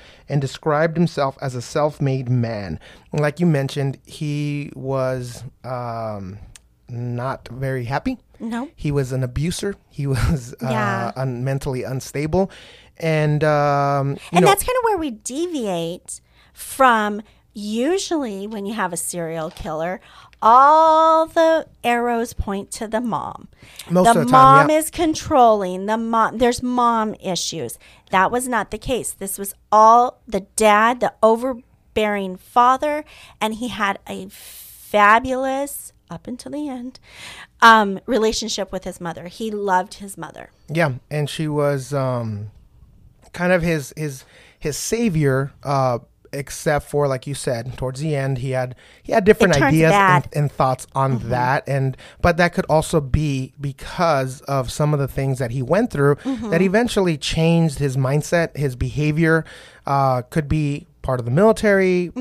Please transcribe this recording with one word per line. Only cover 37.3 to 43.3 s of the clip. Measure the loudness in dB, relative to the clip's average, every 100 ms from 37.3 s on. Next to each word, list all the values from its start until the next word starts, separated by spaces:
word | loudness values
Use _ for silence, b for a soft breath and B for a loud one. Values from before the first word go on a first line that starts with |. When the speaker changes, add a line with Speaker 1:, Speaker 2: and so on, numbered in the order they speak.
| B B _
Speaker 2:
um, | 6 8 4 -2 -2
relationship | 0 0 -2 -6 -8 -8
with | -10
his | -10 -12
mother. | -12 -12 -14
He | -10 -8
loved | -6 0 0 0
his | -8 -16 -14
mother. | -14 -16 -20 _ -6
Speaker 1:
Yeah, | 0 0 -2 -6
and | -4 -4
she | -4 -4
was, | -2 0 -2 -4
um, | -4 -2 -4 -4 -8 -10 -16 -20 _ -20 -20 -20 _ _